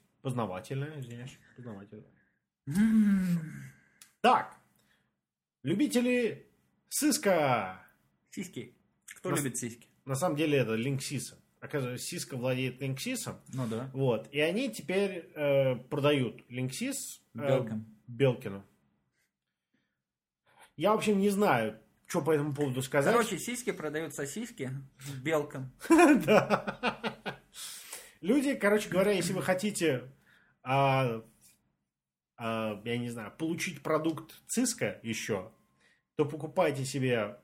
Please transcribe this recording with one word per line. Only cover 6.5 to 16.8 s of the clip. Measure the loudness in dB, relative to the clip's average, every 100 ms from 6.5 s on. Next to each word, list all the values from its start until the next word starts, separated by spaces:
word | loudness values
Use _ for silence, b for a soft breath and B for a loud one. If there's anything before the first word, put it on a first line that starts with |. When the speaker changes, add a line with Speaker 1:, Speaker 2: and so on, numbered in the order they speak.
| _ _ _ _
Speaker 1:
сыска. | 0 2 2 2 4 4 2 0 -10 -20 _ _ _ _
Speaker 2:
Сиськи. | -12 -10 -12 -14 _ _ _ -20 -12
Кто | -4
Speaker 1:
На | -2
с-, |
Speaker 2:
любит | -2 -4
сиськи? | -8 -10 -18 _
Speaker 1:
на | -6
самом | -2 0 0
деле | 2 4
это | 2
линк | 0 0 -4
сиса. | -4 -6 -8 -14 _ _
Оказывается, | -6 -4 -4 -6 -8
сиска | -8 -8 -4
владеет | -2 0 -2 -4
линк | -6 -6
сисом. | -6 -6 -8 -12 -10
Speaker 2:
Ну | -6 -4
да. | -4 -6
Speaker 1:
Вот, | 0 2 0 -2
и | -2
они | 0 0 -4
теперь, | -6 -4 0 0 -2 -10
э, | -4 2 4 4 0
продают | -4 0 2 4 0 -4 -12
линк | -6 -6
сис, | -4